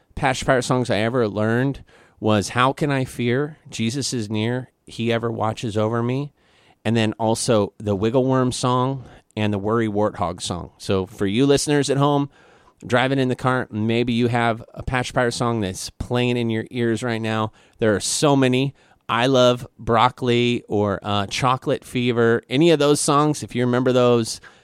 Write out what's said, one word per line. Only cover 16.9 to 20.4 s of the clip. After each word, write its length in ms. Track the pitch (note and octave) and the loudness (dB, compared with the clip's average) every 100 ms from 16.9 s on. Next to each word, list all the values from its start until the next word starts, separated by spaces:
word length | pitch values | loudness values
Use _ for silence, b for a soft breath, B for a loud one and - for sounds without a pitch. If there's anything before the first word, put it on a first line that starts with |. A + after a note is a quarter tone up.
| A2 | -2
right 180 | B2 A2+ | -4 -4
now. 320 | A2 A2 A2 b b b | -4 -2 -4 b b b
There 180 | A2+ G2 | 0 0
are 60 | |
so 340 | - - D3+ C#3 | -2 0 4 4
many. 400 | B2+ B2+ C3+ - b b - | 4 2 -2 -6 b b -4
I 200 | A#2 B2+ | 0 2
Love 380 | C3 B2 B2 - _ | 6 4 4 -4 _
Broccoli 880 | A2+ A2+ B2 - B2 A#2+ | 0 4 4 2 0 2